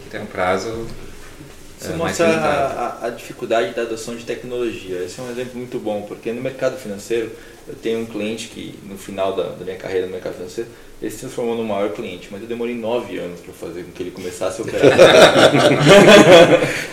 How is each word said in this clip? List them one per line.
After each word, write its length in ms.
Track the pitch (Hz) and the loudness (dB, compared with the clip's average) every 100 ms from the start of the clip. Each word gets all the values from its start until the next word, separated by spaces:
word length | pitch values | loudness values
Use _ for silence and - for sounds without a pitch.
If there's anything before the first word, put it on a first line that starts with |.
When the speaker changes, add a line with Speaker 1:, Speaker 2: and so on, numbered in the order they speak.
Speaker 1:
que 60 | - | -14
tem 120 | 113 | -12
um 40 | 110 | -10
prazo, 600 | 98 92 98 113 113 113 - - - - - 143 - - - | -4 -2 -2 -4 -8 -10 -12 -14 -16 -18 -18 -20 -20 -20 -14
Speaker 2:
Isso 120 | - | -8
Speaker 1:
é, 40 | 165 | -4
mais 40 | 160 - | -4 0
Speaker 2:
mostra 100 | 165 | 2
Speaker 1:
limitado. 520 | 160 151 143 135 120 | 2 0 0 -2 -4
Speaker 2:
a, 180 | 117 - | -6 -6
a, 40 | 120 | -8
a 20 | |
dificuldade 640 | 123 - - 113 113 120 | -8 -14 -10 -2 0 0
da 100 | 117 | -4
adoção 320 | 113 113 120 120 | -6 -6 -10 -12
de 60 | 120 | -10
tecnologia. 720 | 117 123 123 120 92 92 90 92 | -10 -8 -6 -6 -6 -10 -8 -8
Esse 140 | - | -10
é 40 | |
um 80 | 123 | -10
exemplo 240 | 120 123 120 | -8 -10 -10
muito 220 | 123 123 | -10 -8
bom, 220 | 107 104 104 | -6 -6 -8
porque 240 | - 113 | -10 -8
no 80 | 120 | -6
mercado 340 | 131 131 131 - | -8 -4 -4 -4
financeiro, 540 | 104 98 - 117 107 - - - - | -10 -10 -4 -4 -4 -10 -20 -20 -18
eu 60 | - | -10
tenho 240 | 113 113 | -6 -4
um 60 | 113 | -6
cliente 420 | 110 107 113 - | -6 -6 -8 -10
que, 260 | 98 92 - | -14 -14 -14
no 140 | - 95 | -16 -16
final 360 | - 98 95 92 | -10 -4 -4 -2
da, 80 | |
da 200 | 85 - | -6 -8
minha 140 | 90 92 | -12 -10
carreira 300 | 92 92 92 | -4 -4 -4
no 40 | |
mercado 220 | 92 90 87 | -6 -10 -10
financeiro, 340 | 90 - 117 - - - | -12 -10 -10 -12 -20 -12
ele 100 | 110 | -10
se 80 | - | -10
transformou 360 | 131 131 120 117 | -12 -6 -4 -4
no 80 | |
maior 280 | 110 98 107 | -4 -2 -4
cliente, 360 | 113 107 90 - | -4 -10 -10 -12
mas 100 | 98 | -14
eu 60 | 113 | -10
demorei 280 | 117 117 120 | -6 -6 -6
nove 420 | 110 120 101 90 | -4 -4 -4 -8
anos 220 | 87 87 | -10 -12
pra 120 | - | -16
fazer 300 | - 85 87 | -14 -12 -12
com 80 | 85 | -14
que 120 | - | -10
ele 80 | 87 | -10
começasse 480 | 98 90 - 92 - | -10 -10 -6 -6 -6
a 40 | 107 | -6
operar. 260 | 104 - | 4 6
<laughs> 1800 | - 180 - - - - 139 147 143 147 202 190 208 165 170 170 170 - - - | 6 6 8 8 8 6 6 4 4 8 10 12 10 10 10 8 6 2 -4 -8